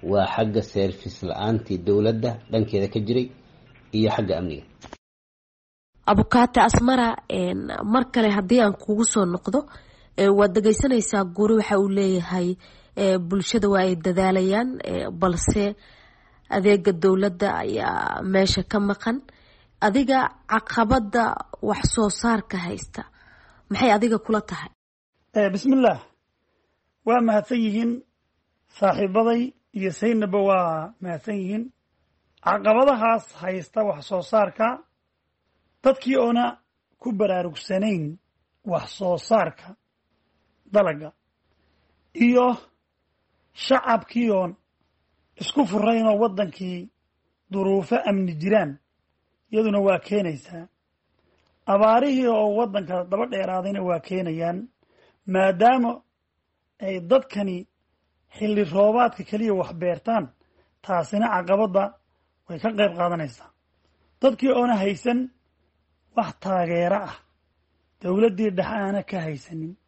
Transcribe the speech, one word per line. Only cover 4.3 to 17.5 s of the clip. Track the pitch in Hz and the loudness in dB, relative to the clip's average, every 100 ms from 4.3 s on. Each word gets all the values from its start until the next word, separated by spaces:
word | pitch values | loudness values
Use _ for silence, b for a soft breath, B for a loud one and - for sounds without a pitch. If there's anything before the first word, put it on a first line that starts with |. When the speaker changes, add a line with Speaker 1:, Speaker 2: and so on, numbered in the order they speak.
| 80 | -2
Speaker 1:
amniga. | 90 73 - _ - - _ _ _ _ _ _ _ _ _ _ - | -4 -8 -14 _ -20 -20 _ _ _ _ _ _ _ _ _ _ 0
Speaker 2:
Abukaate | 202 214 247 240 - | 2 4 4 4 4
Asmara, | 214 - 240 262 233 226 - | 4 4 2 2 0 -2 -6
een, | 190 180 185 - - | -4 -4 -4 -8 -8
mar | 208 233 262 | 0 0 0
kale | 247 220 | 2 2
haddii | 202 185 247 | 2 2 4
aan | 214 | 4
kugu | 196 - 214 | 0 -4 0
soo | 226 220 | 0 2
noqdo, | 185 180 - 240 294 B B B B - | 0 -2 -2 -2 -4 B B B B 0
ee, | 196 | 2
waad | 202 202 | 4 4
dhegeysanaysaa | 185 214 214 277 247 202 208 | 4 2 2 2 2 0 -2
Guure | 185 175 214 220 | -2 0 2 2
waxa | 202 202 | 2 0
uu | 196 | 2
leeyahay, | 196 196 185 170 185 175 185 b b b | 0 0 0 -2 -2 -2 -4 b b b
ee, | - 196 185 | -2 0 0
bulshada | 170 196 180 233 202 | 0 -4 -2 0 2
waa | 196 | 2
ay | 185 175 | 2 0
dadaalayaan, | 165 180 190 190 185 202 254 254 | -2 0 2 2 2 0 -2 -6
ee, | - - - | -6 -6 -6
balse | 175 185 170 - 214 202 208 b b b b b b _ | -2 0 0 0 0 0 -4 b b b b b b _
adeega | 208 190 202 202 | 0 4 4 2
dowladda | 175 190 190 202 180 196 | 2 2 2 0 -2 -4